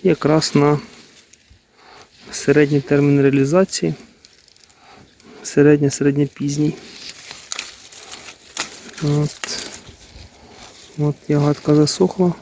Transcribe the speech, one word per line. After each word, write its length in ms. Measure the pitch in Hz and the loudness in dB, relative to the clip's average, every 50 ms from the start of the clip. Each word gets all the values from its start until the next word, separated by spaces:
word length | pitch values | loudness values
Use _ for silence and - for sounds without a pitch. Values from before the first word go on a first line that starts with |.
| - | 2
Якраз 520 | 190 160 - - 143 151 160 151 - - | 0 0 0 0 0 0 2 0 0 0
на 240 | 147 143 147 147 143 - - - - - - _ - _ _ - _ _ _ - _ _ _ _ _ - - - - - _ _ _ - - | 2 2 2 2 0 -4 -10 -20 -20 -20 -20 _ -20 _ _ -20 _ _ _ -20 _ _ _ _ _ -20 -20 -20 -20 -20 _ _ _ -20 -16
середній 500 | - - - - 143 151 151 139 147 143 | -14 -8 -2 2 4 4 4 4 2 -2
термін 420 | 135 - 147 143 143 143 143 143 139 | 0 0 0 2 4 4 4 4 4
реалізації, 720 | 139 135 139 135 135 151 180 190 - - - - 165 156 - - - _ _ _ - _ _ _ _ _ _ _ _ _ _ _ - - - - _ _ _ _ - - - - | 4 2 2 0 2 2 2 0 0 -2 -4 -4 -4 -6 -6 -12 -20 _ _ _ -20 _ _ _ _ _ _ _ _ _ _ _ -20 -20 -20 -20 _ _ _ _ -20 -20 -18 -16
середня, 480 | - - - 143 147 151 147 147 139 | -6 0 4 4 4 4 4 2 -2
середньопізній. 840 | 135 - 143 143 139 143 147 135 _ - 143 143 143 143 151 151 165 - - - - - - - - - - - - - - - - - - - - - - - - - - - - - - - - _ _ - - - - - - - - - - - - | -2 0 -2 -2 0 0 -2 -4 _ -8 -6 -6 -2 -2 -2 -2 -2 -6 -14 -20 -20 -20 -20 -20 -20 -20 -20 -20 -20 -20 -16 -16 -14 -14 -14 -16 -16 -20 -20 -20 -20 -20 -20 -20 -20 -20 -20 -20 -20 _ _ -20 -12 -12 -12 -12 -12 -20 -20 -20 -14 -8 -4
От. 680 | 147 147 147 147 147 - - - - - - - - - - - - - - - - - - - - _ - - - - - - - - - - - - - | -2 -2 -2 -2 -4 -6 -10 -12 -12 -10 -12 -12 -14 -16 -18 -20 -20 -20 -20 -20 -20 -20 -20 -20 -20 _ -20 -20 -20 -20 -20 -20 -20 -20 -20 -20 -20 -8 -2
От 180 | 147 147 147 - - - | -2 -2 -2 -4 -4 -2
ягодка 460 | 151 147 143 147 147 - - - 147 | 0 0 2 0 0 -2 0 2 4
засохла. 580 | 147 151 147 - - 190 190 - - 185 180 170 - | 4 4 2 2 0 0 -2 2 0 0 0 0 -4